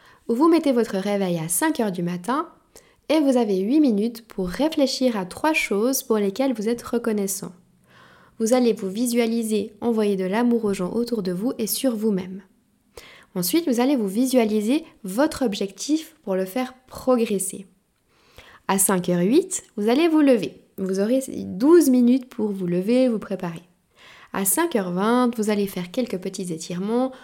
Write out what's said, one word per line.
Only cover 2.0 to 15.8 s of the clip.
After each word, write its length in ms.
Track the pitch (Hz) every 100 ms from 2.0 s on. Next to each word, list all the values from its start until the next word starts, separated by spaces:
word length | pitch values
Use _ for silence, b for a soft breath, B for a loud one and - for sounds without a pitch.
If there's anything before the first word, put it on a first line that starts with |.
matin 440 | 175 180 180 269 330 _ _ b b b _
et 100 | 311
vous 160 | 277 247
avez 220 | 220 190
huit 220 | 196 294
minutes 480 | 294 202 226 240 -
pour 200 | - 180
réfléchir 720 | 180 294 311 269 - 254 220
à 80 | 180
trois 280 | - 302
choses 500 | 311 - 202 233 269
pour 140 | - 220
lesquelles 360 | 202 196 269
vous 160 | 240 208
êtes 140 | 233
reconnaissant. 680 | - 240 233 214 196 - - - _ _ b b b b b b
Vous 160 | 220
allez 200 | 254 240
vous 180 | 214 190
visualiser 840 | 196 247 233 233 233 220 214 208 -
envoyer 360 | 240 220 208 196
de 80 | 185
l'amour 400 | 202 240 233 208
aux 80 | 190
gens 180 | 180
autour 300 | 220 240 226
de 80 | 185
vous 220 | 180 233 277
et 80 | 214
sur 300 | - 262 226
vous-même. 480 | 220 190 185 190 - _ _ _ _ B B B B
Ensuite, 340 | 190 175 320 330
vous 120 | 233
allez 160 | 247 285
vous 120 | 202
visualiser 800 | 196 262 254 226 214 208 294 320 B
votre 400 | 190 196 311 -
objectif 720 | 254 196 196 -